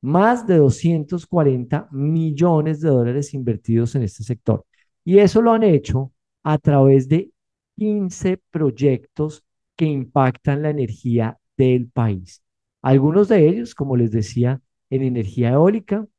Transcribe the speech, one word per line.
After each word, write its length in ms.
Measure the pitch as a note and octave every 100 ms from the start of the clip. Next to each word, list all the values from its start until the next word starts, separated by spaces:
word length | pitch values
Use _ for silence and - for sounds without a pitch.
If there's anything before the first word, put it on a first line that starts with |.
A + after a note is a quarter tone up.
Más 460 | C3 E3 G#3 A#3+ A#3
de 120 | F3
doscientos 680 | C#3+ - E3 E3 D3 F3+ -
cuarenta 600 | F3 D3 B2+ B2 D3 -
millones 880 | C#3 C#3+ D#3+ D#3+ C#3+ F3 D#3+ D#3 D3+
de 80 | D#3+
dólares 460 | C3 A#2+ C3 C#3+
invertidos 600 | C#3 A#2+ G#2 - A2+ A#2
en 80 | C#3
este 200 | A2 -
sector. 400 | G#2 A#2 - G#2+ - _ _ _
Y 140 | - F#3+
eso 240 | G3+ G#3+
lo 100 | A#3
han 100 | A3+
hecho 500 | A3 D3+ C#3+ C3 C3+ _ _ _
a 160 | - D3+
través 500 | - C#3+ C3+ C3+ C3
de 220 | D#3 G3 _ _ _ _ -
quince 640 | G#3+ G#3 F#3+ - F#3+ F#3 _
proyectos 960 | E3 D3+ A#2+ C#3+ B2+ _ - D3+ D3+ _ _ _ -
que 80 |
impactan 760 | D#3+ C#3+ B2+ C#3+ C3 - - C#3+
la 80 | D3+
energía 680 | D3 A#2+ - B2+ A#2 A2+ - _ -
del 320 | C3 B2+ A#2+
país. 540 | - A2+ G2 F#2 - _ _ _ _
Algunos 460 | B2 C#3 C#3+ E3+ G3+
de 200 | G#3+ D#3
ellos, 260 | G3 A#3
como 220 | - C#3 B2
les 140 | A#2
decía, 500 | A2+ A2 - A#2+ C3 _ _ _
en 120 | C3+
energía 480 | C3 B2 G2+ G2+ A#2
eólica 560 | C3 E3+ G#3+ - G3+ G#3+